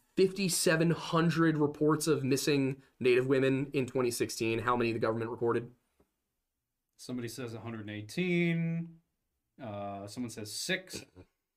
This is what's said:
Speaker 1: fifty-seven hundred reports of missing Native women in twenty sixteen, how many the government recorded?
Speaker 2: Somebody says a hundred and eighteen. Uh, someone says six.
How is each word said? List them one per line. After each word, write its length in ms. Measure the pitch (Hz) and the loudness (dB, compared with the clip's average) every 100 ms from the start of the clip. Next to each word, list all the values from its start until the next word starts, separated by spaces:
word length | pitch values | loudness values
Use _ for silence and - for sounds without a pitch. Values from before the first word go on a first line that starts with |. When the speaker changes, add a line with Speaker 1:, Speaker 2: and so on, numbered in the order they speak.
| _ - | _ 2
Speaker 1:
fifty-seven 720 | 190 190 185 - 180 160 165 | 4 4 2 2 2 4 4
hundred 680 | 160 - 165 170 160 165 151 | 0 0 2 4 4 4 4
reports 480 | 147 - 151 151 165 | 2 2 2 2 2
of 160 | 131 | 2
missing 520 | 131 135 160 143 135 139 - - | 2 2 2 2 0 -4 -12 0
Native 260 | 123 123 131 | 4 4 4
women 420 | 135 135 135 143 | 4 4 2 -2
in 140 | 143 123 | -4 -2
twenty 240 | 135 120 | 0 -2
sixteen, 480 | 117 113 - 113 113 | 0 -4 -2 -2 0
how 160 | 120 120 | 0 0
many 160 | 117 | 0
the 60 | 113 | 0
government 320 | 113 113 113 | -2 -2 -6
recorded? 400 | 110 117 117 120 - _ _ _ _ _ _ _ _ _ _ _ - | -4 -2 -2 -4 -14 _ _ _ _ _ _ _ _ _ _ _ -18
Speaker 2:
Somebody 300 | - 123 117 | -10 -8 -8
says 260 | 135 120 | -8 -10
a 60 | 113 | -10
hundred 200 | 117 113 | -10 -10
and 100 | 104 | -8
eighteen. 960 | 104 107 175 180 175 170 165 165 165 165 - _ _ _ _ _ - | -10 -6 -4 0 2 0 0 -2 -4 -6 -14 _ _ _ _ _ -16
Uh, 440 | 117 101 101 101 104 | -12 -10 -10 -10 -10
someone 240 | 123 120 | -8 -8
says 220 | 117 104 | -10 -12
six. 520 | - - 185 - 107 - 92 - _ _ | -8 -6 -6 -8 -16 -16 -20 -20 _ _